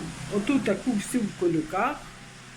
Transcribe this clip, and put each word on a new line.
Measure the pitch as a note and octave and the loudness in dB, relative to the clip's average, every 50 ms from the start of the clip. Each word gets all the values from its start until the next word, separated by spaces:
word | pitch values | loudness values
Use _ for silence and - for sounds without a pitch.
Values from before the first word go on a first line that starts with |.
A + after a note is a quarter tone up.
| - - - - - - G3 | 0 -4 -8 -10 -6 -2 -2
оту | G#3 G3+ - C#4+ C4 | 0 2 4 4 4
таку | G#3 - G3 - - B3+ B3 | 4 4 2 2 2 2 2
всю | G3+ - - - B3 G#3+ | 2 0 0 0 0 0
в | F#3+ - - | 0 0 2
колюках, | F#3 F3 E3 D#3+ D3+ - - F#3 A3 C4+ D4 - - - - - - - - - - - - | 2 4 4 4 2 0 0 2 2 2 0 -2 -8 -14 -16 -16 -16 -18 -18 -18 -18 -18 -18